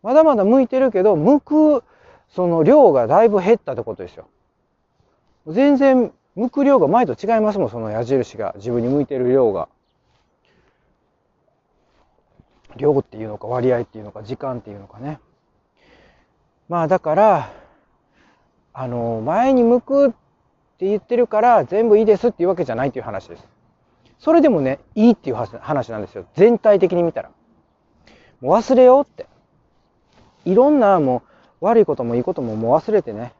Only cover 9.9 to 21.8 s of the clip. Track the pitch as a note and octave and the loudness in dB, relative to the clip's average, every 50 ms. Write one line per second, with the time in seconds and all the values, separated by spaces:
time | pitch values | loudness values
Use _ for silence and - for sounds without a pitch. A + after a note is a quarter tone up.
9.9 | _ _ _ _ _ _ _ _ _ _ _ _ _ _ _ _ _ _ _ _ | _ _ _ _ _ _ _ _ _ _ _ _ _ _ _ _ _ _ _ _
10.9 | _ _ _ _ _ _ _ _ _ _ _ _ _ _ _ _ _ _ _ _ | _ _ _ _ _ _ _ _ _ _ _ _ _ _ _ _ _ _ _ _
11.9 | _ _ _ _ _ _ _ _ _ _ _ _ _ _ _ _ - A2 C#3 D3 | _ _ _ _ _ _ _ _ _ _ _ _ _ _ _ _ -14 -4 -2 -2
12.9 | C#3 C#3 - _ - G#2+ A2 A2 G#2+ G2+ - A2 B2 B2+ A#2+ B2+ B2 A#2+ A#2 _ | -2 -2 -4 _ -16 -16 -14 -14 -14 -14 -12 -8 -8 -4 -2 -2 -2 -2 -4 _
13.9 | _ A2 G#2 G#2 _ G#2 G#2 G#2 B2+ _ C#3+ C3+ B2+ A#2+ _ G#2+ G2+ G2+ G2 G2 | _ -20 -20 -18 _ -20 -16 -16 -14 _ -10 -12 -12 -12 _ -18 -20 -20 -20 _
14.9 | - G#2+ B2+ D3 D#3 - _ _ _ _ _ _ _ _ _ _ _ _ _ _ | -20 -18 -16 -16 -16 -16 _ _ _ _ _ _ _ _ _ _ _ _ _ _
15.9 | _ _ _ _ _ _ _ _ _ _ _ _ _ _ _ - E3+ F3 E3 D3 | _ _ _ _ _ _ _ _ _ _ _ _ _ _ _ -8 -6 -4 -2 -2
16.9 | F#3 F#3 - D#3 D#3 F3+ G#3+ A3 F#3+ D3+ A#2+ - - - - _ _ _ _ _ | -2 -2 -2 -2 0 2 2 2 2 0 -4 -10 -18 -20 -20 _ _ _ _ _
17.9 | _ _ _ _ _ _ _ _ _ _ _ _ _ _ _ _ _ C3 C3 B2 | _ _ _ _ _ _ _ _ _ _ _ _ _ _ _ _ _ -14 -12 -10
18.9 | B2 A#2+ A#2 A#2 A2+ A2 A2 C#3+ E3+ G#3+ B3 C4+ C4+ B3+ A#3 A3+ A#3+ B3 _ - | -8 -6 -6 -6 -6 -6 -6 -4 -2 -2 0 2 2 2 2 2 2 0 _ -2
19.9 | C4+ C#4 C#4+ B3+ - _ _ _ _ _ _ _ _ _ _ _ _ _ F#3 G3 | 0 2 2 0 -2 _ _ _ _ _ _ _ _ _ _ _ _ _ -6 -4
20.9 | G#3 G3+ _ _ A#3+ B3 A#3+ - - G#3+ A#3 B3 A#3+ G3+ C#3+ - F3+ G#3 | -4 -6 _ _ -2 -2 -2 0 0 0 2 4 4 2 2 0 -2 -2